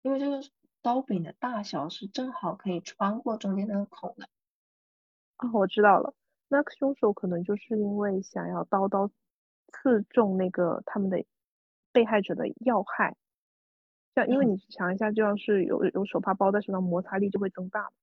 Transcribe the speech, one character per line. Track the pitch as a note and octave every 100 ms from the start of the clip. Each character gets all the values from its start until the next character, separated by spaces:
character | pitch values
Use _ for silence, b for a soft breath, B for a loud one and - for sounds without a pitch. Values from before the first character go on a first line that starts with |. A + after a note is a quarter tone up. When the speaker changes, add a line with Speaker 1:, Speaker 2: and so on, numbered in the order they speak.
Speaker 1:
因 | B3+
为 | C4+
这 | C#4
个 | C#4 C#4 _ _ _
刀 | A#3+ B3
柄 | C4+ F#3+
的 | D#3+
大 | - B3 A3+
小 | G#3 D#3+ D3
是 | - -
正 | - C4
好 | A#3 F3+ -
可 | F#3+
以 | F3
穿 | - - G3+ A3
过 | B3+ A3
中 | G3+
间 | F#3+ G#3
那 | G3+
个 |
口 | G3+ - F3 -
的。 | - _ _ _ _ _ _ _ _ _ _ _
Speaker 2:
哦， | B3
我 | A3 F#3+
知 | -
道 | G#3 F#3
了， | - - _ _ _
那 | C#4 D4
凶 | - C4+ C#4
手 | A3+
可 | G3+ F#3
能 | E3+
就 | F3+
是 | G3+ - A3
因 | G3+ G#3
为 | G3+ F#3+
想 | F#3+ F#3 F3
要 | F3
刀 | E3+ G3 G3
刀 | G3 G3+ _ _ _ _ _ _
刺 | - C4+ A3+ G3+
中 | - G#3 F#3+
那 | F#3
个 | F3+ F3 - -
他 | G#3+
们 | F#3+
的 | F#3 - _ _ _ _ _ _
被 | B3+ A3
害 | A3
者 | G3+
的 | F3+ - -
要 | A3+ A3
害。 | G3+ - G3+ - _ _ _ _ _ _ _ _ _
像， | - A3+
因 | C4
为 |
你 | C4 F#3+ _
想 | - F3+
一 | F#3+
下， | G#3+
Speaker 1:
嗯。 |
Speaker 2:
就 | G#3+
像 | G#3+ G#3
是 | - G3+
有， | F3+ -
有 | F#3 -
手 | G3 -
帕 | F#3+
包 | F#3+ G3
在 | G#3
手 | G3+
上， | F#3+
摩 | F3+ F3
擦 | F#3 G3
力 | G3+
就 | G3
会 | G3
增 | F#3+ F#3
大。 | G#3+ G3+ _